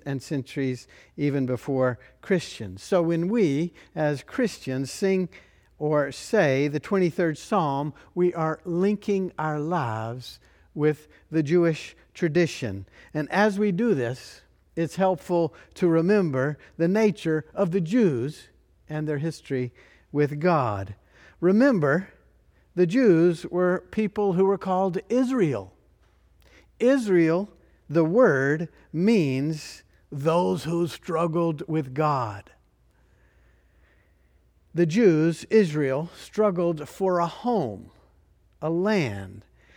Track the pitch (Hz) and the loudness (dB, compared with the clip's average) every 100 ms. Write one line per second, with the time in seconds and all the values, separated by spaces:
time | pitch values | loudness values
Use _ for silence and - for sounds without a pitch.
0 | 143 135 - 147 123 143 131 123 - - | -8 -8 -6 -6 -6 -4 -4 -6 -12 -20
1 | - - 147 139 127 123 - 135 127 120 | -18 -4 -2 0 -2 -4 -2 0 0 -2
2 | - _ - 185 - - 101 95 - 185 | -10 _ -2 -2 -2 -10 -12 -14 -2 0
3 | 165 165 175 233 170 139 175 - - 160 | 2 0 0 0 0 0 -4 -8 -12 -4
4 | 151 143 - - 240 - 135 131 135 - | -2 -2 -6 -4 -4 -4 -8 -6 -6 -4
5 | 196 190 175 - - _ _ - 151 151 | 0 0 -2 -8 -20 _ _ -6 -2 0
6 | 139 - - 233 147 135 147 147 - 196 | 0 -6 -2 2 4 2 0 -2 -2 0
7 | 175 - 170 147 - 208 151 139 147 - | 0 0 -2 -4 -2 0 0 -2 -6 -8
8 | - 175 175 170 160 156 185 170 196 202 | -8 -2 0 0 -2 -4 -6 -2 0 0
9 | 214 196 185 - 156 151 156 175 123 110 | -2 -2 -4 -4 -4 -4 -4 -2 -2 -4
10 | 113 123 - - _ _ _ - 151 151 | -6 -10 -14 -20 _ _ _ -2 0 0
11 | - _ _ 160 143 175 165 156 - - | -6 _ _ -2 0 2 2 0 -8 -20
12 | _ - 170 160 160 - 117 98 95 - | _ -4 -2 2 0 -2 -6 -8 -12 -20
13 | - 202 196 190 214 196 208 180 233 147 | -10 -8 -2 2 2 2 0 0 0 0
14 | 120 127 - - _ _ _ - 165 175 | -2 -6 -12 -20 _ _ _ -6 -6 0
15 | 190 180 - 175 160 - - - 175 165 | 0 0 -2 0 0 -4 -20 -2 2 4
16 | 170 208 175 131 139 147 - - 170 208 | 4 2 2 0 -2 -4 -10 -2 0 4
17 | 220 - 160 156 - - 190 190 165 247 | 2 2 -2 -4 -4 -2 -2 0 0 2
18 | 196 123 139 - - _ _ _ - 156 | 2 2 -4 -8 -20 _ _ _ -10 -6
19 | 156 147 160 - - 131 123 - - _ | -4 -4 -4 -8 -6 -4 -4 -10 -20 _
20 | _ 147 143 147 180 160 123 98 98 - | _ 0 0 0 0 2 0 -2 -8 -14
21 | _ _ - _ 180 208 277 208 143 165 | _ _ -20 _ 2 4 4 4 2 0
22 | 190 - _ _ _ _ _ 175 175 240 | -2 -14 _ _ _ _ _ 0 2 4
23 | 233 165 175 160 - 175 180 185 - - | 6 6 4 2 -4 -2 0 -2 -4 -4
24 | 208 - 202 175 190 196 190 185 190 175 | -2 0 0 2 2 0 -2 -2 -2 -4
25 | - 247 254 262 160 113 98 - _ _ | -2 0 0 0 0 0 -8 -18 _ _
26 | _ _ _ _ _ - _ - 240 277 | _ _ _ _ _ -20 _ 0 2 2
27 | 214 175 160 175 202 - _ _ - 156 | 4 4 4 2 -4 -12 _ _ -2 0
28 | 160 214 233 135 135 156 165 _ _ 160 | 4 6 6 4 2 0 -4 _ _ -2
29 | 202 226 143 131 151 156 - - _ _ | 2 2 2 0 -2 -6 -10 -20 _ _
30 | _ 143 151 170 185 180 151 170 170 - | _ -6 0 2 0 -2 -2 -2 -4 -6
31 | - 160 170 160 170 151 - 156 131 131 | -6 -4 -2 -2 -2 -4 -4 -6 -4 -2
32 | 151 139 113 101 - _ _ _ _ _ | 0 0 -4 -8 -16 _ _ _ _ _
33 | _ _ _ _ _ _ _ _ _ _ | _ _ _ _ _ _ _ _ _ _
34 | _ _ _ _ _ _ _ 165 170 190 | _ _ _ _ _ _ _ 0 2 4
35 | 214 156 165 160 - 220 180 151 139 135 | 6 6 2 -2 2 2 4 0 -2 -2
36 | 170 - - 208 214 175 170 156 143 - | -6 -12 -6 0 0 2 -2 -2 -8 -4
37 | 190 175 170 - 240 226 123 98 - _ | 0 0 -2 -4 -2 -2 -2 -6 -14 _
38 | _ _ _ _ _ _ 156 170 202 208 | _ _ _ _ _ _ -4 -2 0 0
39 | 131 101 98 101 - _ _ | -2 -6 -10 -16 -20 _ _